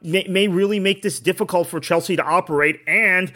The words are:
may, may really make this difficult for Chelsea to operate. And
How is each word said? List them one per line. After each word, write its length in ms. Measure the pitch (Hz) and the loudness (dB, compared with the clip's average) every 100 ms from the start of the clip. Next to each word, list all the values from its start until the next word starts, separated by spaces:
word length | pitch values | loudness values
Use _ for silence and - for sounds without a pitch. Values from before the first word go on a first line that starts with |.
may, 240 | 165 180 185 | -4 -2 0
may 200 | 190 208 | 0 2
really 320 | 175 202 208 | 2 0 0
make 240 | 190 196 | 0 0
this 160 | 208 - | -4 -2
difficult 480 | 165 185 214 180 170 | -4 -2 -2 0 -2
for 120 | 160 | -4
Chelsea 360 | - 170 165 160 | -2 -2 0 -2
to 80 | |
operate. 560 | 143 175 180 147 147 156 - | 0 0 0 0 2 0 -2
And 440 | 190 214 185 139 | 0 2 2 -2